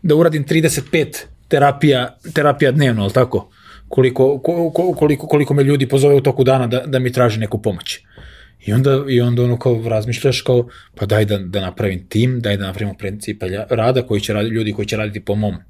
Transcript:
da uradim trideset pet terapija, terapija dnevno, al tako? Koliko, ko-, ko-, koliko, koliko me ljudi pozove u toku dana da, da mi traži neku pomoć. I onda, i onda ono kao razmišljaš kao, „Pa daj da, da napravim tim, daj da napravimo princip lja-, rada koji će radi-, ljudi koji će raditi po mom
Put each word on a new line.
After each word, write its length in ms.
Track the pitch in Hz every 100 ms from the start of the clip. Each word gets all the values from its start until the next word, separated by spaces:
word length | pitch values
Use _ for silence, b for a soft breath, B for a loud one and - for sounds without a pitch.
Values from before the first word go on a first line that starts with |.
da 120 | 170
uradim 300 | 151 170 156
trideset 400 | 135 160 156 147 135
pet 340 | 165 147 - - - _
terapija, 680 | 147 143 139 151 131 123 - -
terapija 400 | - 147 143 139
dnevno, 300 | 139 139 110
al 80 | 98
tako? 400 | 127 127 101 - B B B -
Koliko, 500 | - 131 127 131 143
ko-, 320 | 131 170 165
ko-, 200 | 165 180 180
koliko, 280 | 151 143 -
koliko 280 | 147 143
me 80 | 143
ljudi 260 | 139 143 131
pozove 260 | 139 143
u 60 | 143
toku 240 | 139 131
dana 220 | 131 131 120
da, 140 | 123 151
da 120 | 131
mi 140 | 127
traži 260 | 123 120 107
neku 220 | 107 107
pomoć. 360 | 110 90 - - B B B B B B -
I 60 |
onda, 320 | 113 135 135 139
i 120 | 120
onda 240 | 120 120
ono 140 | 123 120
kao 240 | 127 117 113
razmišljaš 520 | 110 107 113 135 127
kao, 260 | - 123 120 B B
„Pa 120 | - 104
daj 180 | 104
da, 140 | 104 101
da 220 | 92 101
napravim 460 | 92 - 104 90 90
tim, 320 | 107 123 127
daj 160 | 104 101
da 100 | 98
napravimo 300 | 95 104 95
princip 440 | 98 104 - 104
lja-, 240 | 92 98 110
rada 320 | 117 113 127
koji 180 | 123 104
će 120 | -
radi-, 160 | 104 107
ljudi 240 | 113 107
koji 140 | 104 104
će 100 | 107
raditi 240 | 107 101
po 140 | -
mom 200 | 104 104 87 -